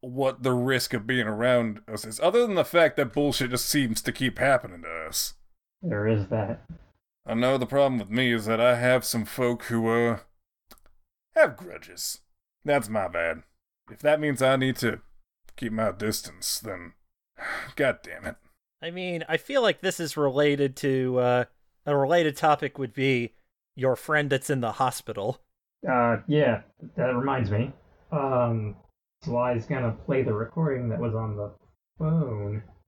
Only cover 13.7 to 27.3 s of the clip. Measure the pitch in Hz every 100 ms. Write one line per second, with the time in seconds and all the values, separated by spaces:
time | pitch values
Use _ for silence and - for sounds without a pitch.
13.7 | _ - 110 147 151 151 127 131 135 131
14.7 | 127 113 - - - _ _ - - 120
15.7 | 110 110 95 107 107 - 85 - - 107
16.7 | 92 85 _ _ _ _ - - - -
17.7 | - - - 92 82 107 - _ _ _
18.7 | _ 165 175 180 170 165 165 - 277 226
19.7 | 170 160 - 160 151 143 131 147 143 139
20.7 | 131 143 131 127 127 123 123 120 _ _
21.7 | _ - 143 135 175 160 143 160 147 139
22.7 | - 131 120 135 127 120 _ _ _ _
23.7 | - 131 120 - 151 147 131 - 135 117
24.7 | 107 131 - - - 101 - _ _ _
25.7 | _ - 123 120 110 - 151 139 110 -
26.7 | _ 165 - 127 123 135